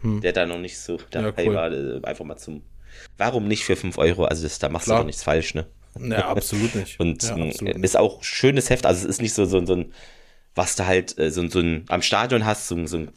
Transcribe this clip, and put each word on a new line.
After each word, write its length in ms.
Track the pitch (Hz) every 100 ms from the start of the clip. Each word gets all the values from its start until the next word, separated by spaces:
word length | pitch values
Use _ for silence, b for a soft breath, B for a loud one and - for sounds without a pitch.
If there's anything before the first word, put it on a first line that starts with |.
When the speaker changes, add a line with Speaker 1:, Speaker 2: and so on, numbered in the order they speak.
Speaker 1:
Hm. 180 | 117 104
Speaker 2:
der 140 | 92
da 100 | 90
noch 140 | 85 87
nicht 200 | 90 -
so 200 | - 85
Speaker 1:
Ja, 240 | - 82
Speaker 2:
dabei 240 | 107 - 87
Speaker 1:
cool. 80 |
Speaker 2:
war, 180 | 82 82
äh, 300 | 69 69 64
einfach 240 | - 76 76
mal 100 | 71
zum, 280 | - 76 - - B B B -
warum 320 | 110 127 104
nicht 160 | 107
für 120 | - 92
fünf 200 | 92 -
Euro? 300 | 80 90 82
Also 160 | 80
das, 160 | 78 -
da 100 | 76
machst 160 | 80
Speaker 1:
Klar. 140 | 107 113
Speaker 2:
du 40 |
doch 20 | 78
nichts 160 | -
falsch, 320 | - 78 82
ne? 140 | 78 82 - - -
Speaker 1:
Ja, 300 | 123 110 92
absolut 460 | 104 - 104 117
nicht. 260 | 113 95 -
Speaker 2:
<laughs> 0 |
Und, 220 | 85 76
Speaker 1:
Ja, 120 | 113 95
Speaker 2:
ähm, 120 | 78
Speaker 1:
absolut 280 | - 95 -
Speaker 2:
ist 60 |
Speaker 1:
nicht. 140 | 95 104
Speaker 2:
auch 260 | 107 -
schönes 460 | - - 131 139 -
Heft, 160 | 120
also 140 | - 90
es 80 | 95
ist 160 | 98
nicht 100 | 113
so, 140 | 104 95
so, 180 | 95
so 100 | 87
ein, 200 | 90 - b b b b b b
was 220 | - - -
du 100 | 92
halt, 320 | 92 92 -
äh, 120 | 78
so, 180 | 85 85
so 120 | 90
ein, 260 | 85 80 -
am 140 | 87
Stadion 420 | - 104 123 120
hast, 240 | 107 107 -
so, 180 | 85 82
so 120 | 85
ein 140 | 78